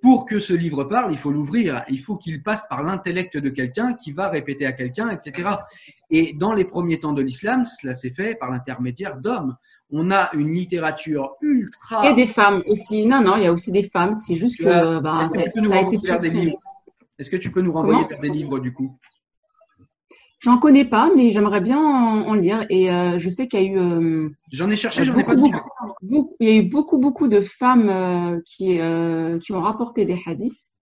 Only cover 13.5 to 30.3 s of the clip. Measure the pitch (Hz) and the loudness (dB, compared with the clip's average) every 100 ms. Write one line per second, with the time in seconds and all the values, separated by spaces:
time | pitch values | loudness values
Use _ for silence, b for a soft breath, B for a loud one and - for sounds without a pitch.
13.5 | 170 190 190 202 - 175 220 - 170 220 | 0 0 -2 0 0 -2 -2 -4 -2 -2
14.5 | 240 214 175 165 165 151 160 160 196 190 | 0 2 4 4 0 -2 -2 -2 -2 -4
15.5 | 220 214 196 185 214 180 175 170 165 170 | -2 2 2 2 -2 -2 -2 0 0 -2
16.5 | 147 - - _ _ _ _ 139 185 - | -4 -14 -20 _ _ _ _ -8 -8 -4
17.5 | 185 185 160 160 - 160 147 147 151 143 | -2 -2 0 2 2 2 -4 -6 -4 -4
18.5 | 135 127 123 135 131 _ _ _ _ _ | -6 -6 -6 -8 -10 _ _ _ _ _
19.5 | _ _ _ _ _ _ b b _ 240 | _ _ _ _ _ _ b b _ 2
20.5 | 247 302 277 285 220 277 370 240 208 208 | 4 8 6 6 2 4 6 6 4 2
21.5 | 202 190 277 311 269 233 214 208 214 175 | 2 0 2 2 2 2 0 0 2 2
22.5 | 220 208 185 185 180 180 175 170 180 254 | 0 0 2 2 2 0 -2 -4 -6 -4
23.5 | 208 190 196 180 170 165 160 156 147 _ | 0 0 2 0 2 0 0 -4 -8 _
24.5 | 135 185 208 226 - 262 247 - 262 277 | -6 -2 0 -2 0 2 2 4 4 4
25.5 | 180 - - 226 - 185 277 269 - 226 | 2 -8 -14 -14 -12 -2 0 0 0 4
26.5 | 220 185 277 302 302 269 - 285 208 196 | 6 4 0 2 2 2 2 2 2 2
27.5 | - 247 254 214 185 185 175 175 170 170 | -2 4 4 4 2 0 0 -2 -4 -8
28.5 | - 190 175 165 165 165 165 160 170 170 | -6 0 0 2 0 0 -2 -2 -4 -4
29.5 | 190 175 220 240 - 185 180 170 | -4 -2 -2 -6 -2 -2 -2 -6